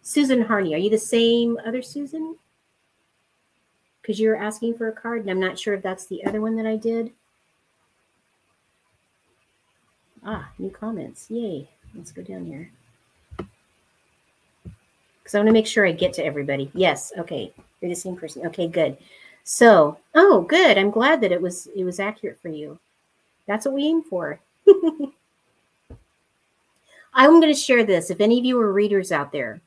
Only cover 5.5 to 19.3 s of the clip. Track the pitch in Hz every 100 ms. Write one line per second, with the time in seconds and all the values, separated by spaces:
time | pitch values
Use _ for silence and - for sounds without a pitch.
5.5 | 185 - 196 190 185 - 185 196 214 220
6.5 | 226 220 220 226 226 226 _ _ _ _
7.5 | _ _ _ _ _ _ _ _ _ _
8.5 | _ _ _ _ _ _ _ _ _ _
9.5 | _ _ _ _ _ _ _ 202 220 -
10.5 | - 190 - 220 214 135 - - 226 226
11.5 | 151 143 _ - 214 160 - 180 185 175
12.5 | 143 165 _ _ _ _ _ _ - -
13.5 | _ _ _ _ _ _ _ _ _ _
14.5 | _ - - _ _ _ _ - 202 214
15.5 | 226 220 226 196 165 180 175 151 147 139
16.5 | 143 139 170 180 139 - 202 160 143 92
17.5 | - _ _ 180 170 185 180 156 - 165
18.5 | - 170 170 151 135 _ - -